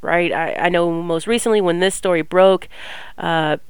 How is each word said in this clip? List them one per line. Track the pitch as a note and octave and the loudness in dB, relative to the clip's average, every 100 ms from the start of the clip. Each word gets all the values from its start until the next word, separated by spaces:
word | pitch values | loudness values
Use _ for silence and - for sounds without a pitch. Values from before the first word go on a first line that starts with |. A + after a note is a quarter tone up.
right? | - E3+ F3 | -2 0 0
I, | C#3+ D#3+ | -2 -4
I | - F3 | -2 0
know | F3 E3+ | 2 0
most | E3 E3+ E3 G3 | -2 -2 -4 0
recently | A#3 A#3 G#3+ | -2 2 2
when | F3+ E3+ | 2 2
this | F#3 | 0
story | - F#3+ E3+ | 0 0 0
broke, | D#3 F3+ F#3+ F#3 - - - - - - | 2 4 6 4 -2 -16 -16 -14 -14 -6
uh, | E3+ E3 D#3 D3+ - | -2 0 0 -2 -6